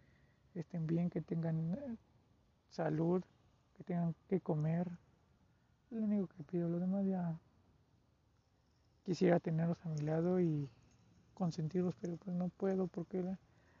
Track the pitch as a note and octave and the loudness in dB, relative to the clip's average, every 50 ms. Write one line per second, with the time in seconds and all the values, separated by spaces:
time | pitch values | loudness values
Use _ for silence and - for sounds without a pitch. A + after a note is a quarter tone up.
0 | - - - _ _ _ _ _ _ _ - F3+ D#3 - - E3+ D#3+ D#3 E3 E3+ | -20 -20 -20 _ _ _ _ _ _ _ -10 -10 -8 -6 -4 -4 0 2 2 2
1 | F3 F3 - F3 D#3+ - F3 E3 D#3+ E3 D#3+ D#3+ D#3+ E3 F3+ C#4 D4 C4 A3+ - | 2 2 0 -2 -4 -2 -2 0 0 0 0 0 0 0 -2 -4 -4 -8 -8 -10
2 | _ _ _ - _ _ _ _ _ _ _ _ _ _ - - E3 D#3 D#3 D#3 | _ _ _ -20 _ _ _ _ _ _ _ _ _ _ -6 -2 0 0 2 2
3 | E3 E3+ F3+ F#3 F3+ - _ _ _ - _ _ _ _ _ - E3+ - F3+ F3 | 2 2 2 0 0 -4 _ _ _ -20 _ _ _ _ _ -18 -8 -4 -2 0
4 | E3+ E3 D#3+ _ _ - G3 F3 - - E3 D3+ D3+ D#3 E3 E3+ F3+ F3+ F3 - | 0 -2 -2 _ _ -2 -2 -2 0 0 -2 0 0 0 0 0 -2 -4 -6 -12
5 | _ _ _ _ _ _ _ _ _ _ _ _ _ _ _ _ _ - A#3+ A3+ | _ _ _ _ _ _ _ _ _ _ _ _ _ _ _ _ _ -10 -6 -4
6 | G#3+ G#3 G#3 G#3 F#3+ E3 - - D3+ - - F3 E3+ E3+ E3+ F3 F3+ F#3 F#3+ G3+ | 0 0 2 2 0 -2 -4 -12 -12 -4 -2 0 0 2 0 0 0 0 0 0
7 | G3 F#3+ F#3+ F#3 F3 E3+ D#3+ E3 - - _ - - _ - _ _ _ _ _ | 2 0 0 0 0 -2 -4 -4 -8 -18 _ -20 -20 _ -20 _ _ _ _ _
8 | _ _ _ _ _ _ _ _ _ _ _ _ _ _ _ _ _ _ _ _ | _ _ _ _ _ _ _ _ _ _ _ _ _ _ _ _ _ _ _ _
9 | - - F3 - F#3+ F3 F3 E3+ - F3 D#3+ D#3+ E3 E3+ E3+ - - E3 D#3 D3+ | -6 -4 0 4 6 6 6 6 4 2 0 2 2 0 0 -2 -4 -4 -4 -2
10 | D3 D3+ D#3 E3 E3 F3+ F#3 F#3 F3+ E3 D#3 D3 C#3+ C3 - _ - - _ - | -2 0 0 2 2 2 4 4 4 2 2 0 -2 -4 -8 _ -20 -20 _ -20
11 | - - - - - - - - F#3+ E3+ D3+ - D#3 D#3 - F#3 F3+ F3+ E3 - | -20 -20 -20 -20 -20 -20 -6 -2 -2 -2 -2 -2 -4 -2 0 0 0 0 -2 -4
12 | - E3+ E3+ D#3+ - G3 F3+ F3 F3+ F3+ - - G3 G3 F#3+ F#3+ F#3+ F3+ - F#3+ | -6 -6 -6 -6 -6 -6 -4 -2 -2 -2 -4 -2 -2 0 0 0 0 -2 -2 -6
13 | E3+ - - F#3 F3+ F#3 F#3+ - - _ - _ - - - - | -8 -6 -4 -4 -2 -2 -4 -8 -10 _ -20 _ -20 -20 -20 -20